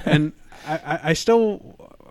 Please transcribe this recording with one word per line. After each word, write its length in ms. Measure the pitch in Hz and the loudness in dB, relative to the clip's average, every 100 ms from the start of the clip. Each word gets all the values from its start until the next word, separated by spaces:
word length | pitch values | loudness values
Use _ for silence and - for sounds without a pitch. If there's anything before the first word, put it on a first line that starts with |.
and 280 | - 151 156 - - - 147 | 2 2 0 -6 -20 -16 -8
I, 60 | 160 | -8
I, 240 | 147 160 156 | -6 -4 -2
I 20 | |
still, 640 | 160 - 233 220 202 - - - - - | -2 2 2 2 -4 -12 -20 -20 -20 -20